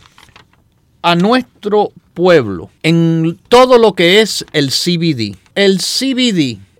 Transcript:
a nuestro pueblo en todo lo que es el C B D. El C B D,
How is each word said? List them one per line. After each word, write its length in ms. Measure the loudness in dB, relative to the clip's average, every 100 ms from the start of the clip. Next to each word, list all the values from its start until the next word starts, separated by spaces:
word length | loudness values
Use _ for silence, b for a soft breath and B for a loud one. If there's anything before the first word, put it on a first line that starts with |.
| _ _ _ _ _ _ _ _ _ _
a 120 | -2 0
nuestro 760 | 0 0 -4 _ -4 -2 -2 -8 _ -2
pueblo 560 | 2 2 2 -6 -12 _
en 560 | -2 0 0 0 -4 -6 _
todo 300 | 4 6 4
lo 160 | 4
que 280 | 2 2 2
es 220 | 2 -4 -6
el 180 | -4 -4
C 260 | -4 -4 -2
B 160 | -2
D. 240 | -4 -6 -10 _
El 260 | -2 0 0
C 360 | -4 -6 -4 -2
B 180 | -2
D, 240 | 0 -4 -6 -16 _